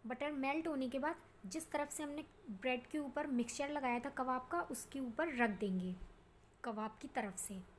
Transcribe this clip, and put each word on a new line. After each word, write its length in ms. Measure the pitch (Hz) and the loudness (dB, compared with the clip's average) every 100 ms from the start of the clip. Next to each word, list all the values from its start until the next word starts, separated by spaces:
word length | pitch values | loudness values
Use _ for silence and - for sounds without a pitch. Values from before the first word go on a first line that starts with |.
Butter 280 | 226 247 294 | -4 -2 0
melt 340 | 285 269 302 320 | 2 2 2 2
होने 200 | 285 262 | 0 2
के 100 | 262 | 2
बाद 220 | 294 320 - - 190 | 0 0 -8 -14 -6
जिस 240 | 320 - | -4 0
तरफ 200 | 294 294 | 0 2
से 120 | - | 0
हमने 220 | 294 294 302 - 302 | 0 -4 -8 -14 -10
bread 360 | 190 254 254 247 | -2 2 0 0
के 120 | 302 | -2
ऊपर 280 | 277 285 302 | 0 -2 2
mixture 420 | 247 240 - 285 | 2 2 0 0
लगाया 300 | 294 262 240 | 2 2 2
था 100 | 277 | 0
कबाब 360 | 269 254 254 254 | 0 2 0 2
का, 80 | 349 | -2
उसके 400 | 339 262 - 269 | 0 -4 -4 -4
ऊपर 340 | 254 226 330 247 | -2 0 0 4
रख 220 | 233 190 | 4 4
देंगे 340 | 208 185 185 180 - - - - - - | 0 2 0 -4 -10 -16 -20 -20 -20 -8
कबाब 340 | 247 214 214 - | -6 -4 -4 -6
की 60 | 285 | -4
तरफ 280 | 262 208 185 | -2 -2 -2
से। 240 | - 190 - | -4 -4 -10